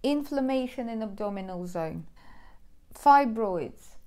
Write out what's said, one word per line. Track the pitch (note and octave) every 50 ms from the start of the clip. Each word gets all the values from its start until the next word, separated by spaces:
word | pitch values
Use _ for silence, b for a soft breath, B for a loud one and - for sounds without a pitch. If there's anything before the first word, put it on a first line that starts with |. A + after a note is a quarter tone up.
inflammation | - C4 D4 D4 C#4+ - D4 C#4 C4 C4 C4+ C4 B3+ B3 - - A#3+
in | A3+ A3+ A3
abdominal | A3 G#3+ G3 G3+ G#3+ G#3 G3+ G3 F#3+ F#3+ F#3 F3+ F3+
zone, | F3+ F3+ F3 E3 D#3+ D#3 E3 D#3+ - B B B B B B B B B B B - - - - - -
fibroids. | - - C#4+ C#4 C#4+ C#4+ A#3+ A3 A3+ A3+ G3+ F#3 E3+ C#3+ - - - - - - - -